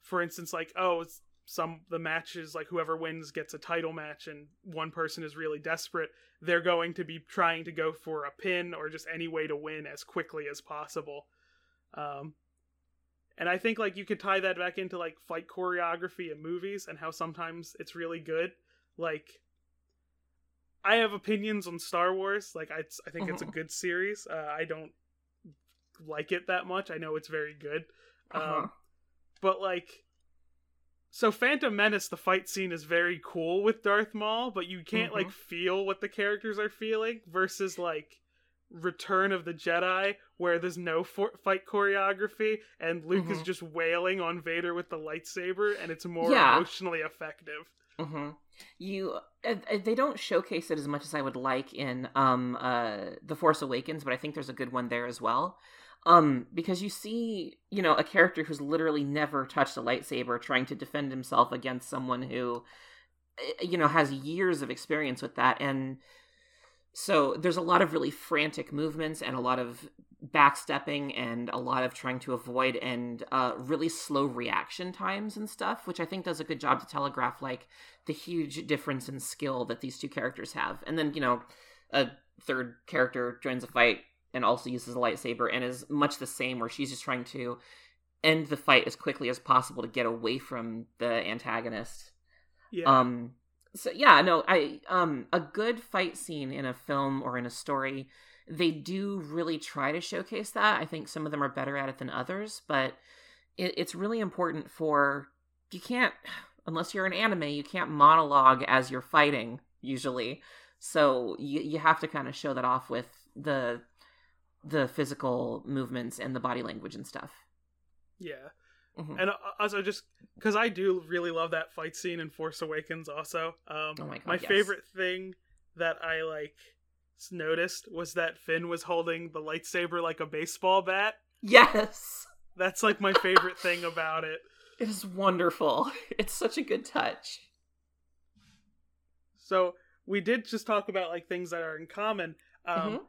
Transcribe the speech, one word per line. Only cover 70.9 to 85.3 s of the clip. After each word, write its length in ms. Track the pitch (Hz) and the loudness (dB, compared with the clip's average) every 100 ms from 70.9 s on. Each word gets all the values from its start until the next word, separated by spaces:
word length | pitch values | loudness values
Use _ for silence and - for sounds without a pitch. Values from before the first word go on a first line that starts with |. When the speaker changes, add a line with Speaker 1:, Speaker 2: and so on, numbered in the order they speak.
| 147 143 - | -4 -4 -4
Speaker 2:
and 320 | 123 117 120 | -4 -4 -4
a 80 | 123 | -6
lot 260 | 123 131 | -2 0
of 100 | 127 | 0
trying 240 | - 131 127 | -4 -6 -6
to 140 | 127 | -4
avoid 420 | 123 127 123 131 123 | -4 -4 0 2 2
and, 460 | 127 120 120 117 - | -2 -4 -4 -8 -2
uh, 220 | 131 123 - | 0 0 0
really 320 | 127 151 165 | -2 0 0
slow 360 | 160 - 143 | -4 -2 0
reaction 680 | 139 120 120 104 - - 180 | 0 0 -2 -2 -2 -8 -10
times 460 | 185 190 196 214 208 | -6 -4 -4 -6 -8
and 120 | 214 | -10
stuff, 380 | - 190 226 - | -6 -4 -4 -6
which 140 | 175 | -6
I 40 | |
think 200 | 165 190 | -4 -4
does 160 | 180 165 | -4 -6
a 40 | |
good 140 | 156 151 | -4 -4
job 220 | 143 135 | 0 0
to 60 | - | 0
telegraph, 540 | 147 139 135 123 - | -4 -4 2 0 0
like, 280 | 135 127 - - - - - | -8 -8 -12 -20 -20 -20 -10
the 60 | |
huge 540 | 151 - 170 147 139 - | -8 -4 -4 -2 -4 -2
difference 420 | 147 - 135 123 | -2 0 -4 -6
in 120 | 135 | -10
skill 440 | - - 147 131 120 | -10 -6 -4 -2 -2
that 140 | 117 | -4
these 180 | 135 - | -6 -8
two 100 | 143 | -8
characters 460 | - 123 - - | -4 -4 -4 -10
have. 280 | - 73 95 - | -4 -4 -4 -6
And 100 | 160 | -2
then, 160 | 151 | -2
you 60 | 151 | 0
know, 220 | 131 123 - - - - _ | 0 0 -2 -20 -20 -20 _
a 180 | 139 127 - _ _ | 0 0 -2 _ _
third 360 | - 131 123 - - | -4 -4 -4 -10 -6
character 520 | 156 127 127 123 120 | 2 2 2 -4 -4
joins 200 | 139 127 | -4 -4
a 60 | 123 | -2
fight 320 | 127 120 104 - _ _ | 6 6 6 -4 _ _
and 100 | 127 | 0
also 240 | 113 120 - | 4 4 2
uses 280 | 123 117 123 | -6 -6 0
a 20 | |
lightsaber 500 | 120 95 127 | 0 0 -4